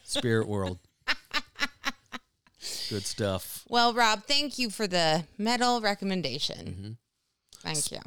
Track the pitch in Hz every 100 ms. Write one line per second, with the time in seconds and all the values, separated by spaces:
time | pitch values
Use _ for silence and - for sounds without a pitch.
0 | - - 123 113 107 104 92 90 _ _
1 | - - - 220 - - 277 - 285 -
2 | _ 247 _ _ _ _ - - - 104
3 | - - 101 92 - - - 240 240 233
4 | 226 214 - 285 294 - 240 190 208 180
5 | 160 156 160 - 214 240 247 240 214 202
6 | 196 185 143 135 - - - 90 101 113
7 | _ _ _ _ _ - 170 156 147 -